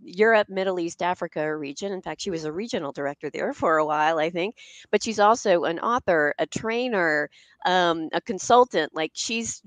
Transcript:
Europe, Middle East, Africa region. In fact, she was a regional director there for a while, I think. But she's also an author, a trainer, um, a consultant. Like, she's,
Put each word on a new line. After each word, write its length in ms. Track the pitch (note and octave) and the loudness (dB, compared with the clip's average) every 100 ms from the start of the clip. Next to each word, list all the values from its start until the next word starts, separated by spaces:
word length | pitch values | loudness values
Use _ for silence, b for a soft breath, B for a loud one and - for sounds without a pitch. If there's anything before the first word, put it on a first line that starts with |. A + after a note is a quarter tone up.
Europe, 460 | - F3+ A3 G#3+ G3+ | -8 2 4 4 2
Middle 320 | F#3+ F#3+ F3+ | -2 -2 -2
East, 220 | E3+ - | -4 -4
Africa 560 | F3 F#3 E3+ D#3+ D#3 D#3 | -4 -2 -6 -4 -4 -4
region. 340 | C#3 C#3+ G3 | -8 -8 -8
In 100 | F#3+ | -8
fact, 200 | E3+ D#3 | -10 -8
she 80 | G3+ | -6
was 160 | E3 D#3 | -6 -6
a 80 | |
regional 400 | E3 A#3 G#3 C#3+ | -8 -6 -6 -6
director 360 | C#3+ C#3+ D3 D3 | -6 -6 -6 -8
there 240 | - A3 | -6 -6
for 260 | C#4+ F3 D#3 | -2 2 2
a 60 | D3+ | 2
while, 320 | D3+ D#3 E3 | 2 2 2
I 120 | D#3+ | -2
think. 260 | F3 G3 B B B - | -2 -4 B B B -2
But 120 | G#3+ | -2
she's 160 | A#3 G#3 | 0 4
also 460 | G#3 A#3 G#3 F3 D#3 | 4 4 4 2 2
an 120 | E3+ | -2
author, 540 | A3+ B3 - D#3+ D3 - | -2 0 2 2 2 0
a 60 | D#3 | -4
trainer, 840 | - A3 A#3+ B3+ G3+ E3 D3+ D3 b b b F3+ | -4 -4 -4 -2 0 2 0 -2 b b b 0
um, 420 | F#3 F3 E3 D#3+ | 4 4 2 -2
a 80 | E3 | -4
consultant. 760 | - F#3+ - A#3+ B3 E3+ D3+ D#3 | -4 -4 4 6 6 2 -2 -2
Like, 160 | D#3+ | -6
she's, 480 | - - A3+ A3 - | -6 -6 -6 -6 -10